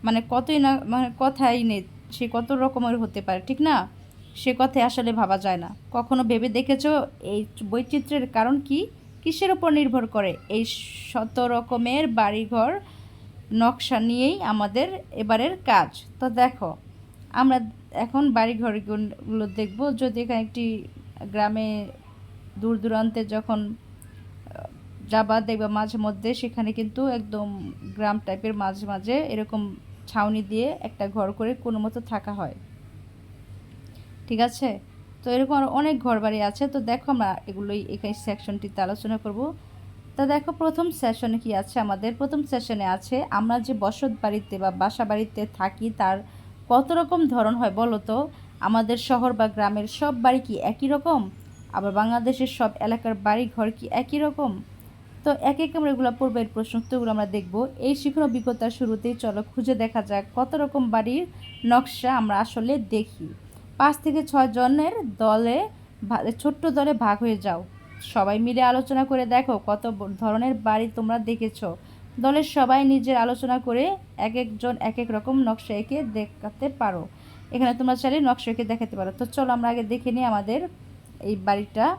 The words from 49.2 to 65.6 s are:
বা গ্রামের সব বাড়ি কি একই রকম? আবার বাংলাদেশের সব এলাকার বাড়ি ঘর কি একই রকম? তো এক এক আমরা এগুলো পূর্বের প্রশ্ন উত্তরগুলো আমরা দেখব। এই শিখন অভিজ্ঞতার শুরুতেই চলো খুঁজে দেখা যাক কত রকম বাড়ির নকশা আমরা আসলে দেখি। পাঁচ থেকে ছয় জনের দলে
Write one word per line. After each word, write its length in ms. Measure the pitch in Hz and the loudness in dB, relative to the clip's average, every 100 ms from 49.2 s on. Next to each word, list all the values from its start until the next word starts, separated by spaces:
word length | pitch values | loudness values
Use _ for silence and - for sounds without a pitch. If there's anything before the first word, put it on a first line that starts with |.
| 254 | 2
বা 140 | 226 220 | 2 0
গ্রামের 380 | 208 202 208 208 | 2 0 0 -4
সব 280 | - 294 247 | -2 -2 4
বাড়ি 180 | 254 262 | 4 4
কি 140 | 262 214 | 0 -2
একই 280 | - 220 269 | -2 0 0
রকম? 320 | 285 330 294 190 - - - - | 2 2 2 0 -10 -20 -20 -6
আবার 200 | - 196 | -4 0
বাংলাদেশের 580 | 196 220 240 233 254 254 - | 0 2 2 0 0 -2 0
সব 120 | 220 - | -2 0
এলাকার 340 | 220 226 233 | -2 0 -2
বাড়ি 300 | 202 208 214 233 | -2 0 0 0
ঘর 220 | - 220 | -2 -2
কি 140 | 220 - | -2 -4
একই 280 | 233 254 294 | -4 -2 0
রকম? 320 | 302 294 269 190 - - - - - - | 0 0 -2 -4 -12 -20 -20 -20 -20 -2
তো 80 | 294 285 | 0 2
এক 160 | 262 277 | 2 0
এক 100 | 320 320 | -2 0
আমরা 140 | 294 | 0
এগুলো 200 | 262 254 | 2 0
পূর্বের 360 | 247 262 233 220 | 2 0 0 -2
প্রশ্ন 260 | 220 220 233 | -4 -4 -4
উত্তরগুলো 320 | 233 254 233 | -2 -2 0
আমরা 160 | 214 202 | 0 0
দেখব। 280 | 202 175 202 262 - | -4 -4 -4 -4 -2
এই 160 | 262 | 0
শিখন 280 | 277 285 294 | 0 0 2
অভিজ্ঞতার 500 | 285 240 233 240 226 - | 2 2 -2 0 -2 0
শুরুতেই 360 | 247 220 240 | -2 0 -2
চলো 260 | 240 226 202 | -2 -2 -2
খুঁজে 320 | 214 - 233 | -4 -2 0
দেখা 260 | 226 226 226 | 2 2 -2
যাক 220 | 202 202 202 | -2 -4 -2
কত 160 | - 262 | -2 0
রকম 280 | 311 285 285 240 | 0 0 0 2
বাড়ির 320 | 226 214 269 359 - - - | 2 2 -2 -4 -10 -18 -4
নকশা 460 | 233 240 254 - 247 262 | 4 4 4 -4 0 2
আমরা 200 | 214 202 | 2 2
আসলে 340 | 220 233 226 277 202 | 2 -2 0 0 0
দেখি। 360 | 220 220 - 160 - - - - - | -2 -2 -10 -14 -14 -18 -20 -18 2
পাঁচ 180 | 277 294 | 2 4
থেকে 180 | 311 302 302 | 0 0 2
ছয় 220 | 277 262 | 2 4
জনের 460 | 226 254 294 320 453 269 196 | 4 4 4 2 -2 -6 0
দলে 400 | 220 214 233 269 | 2 4 4 0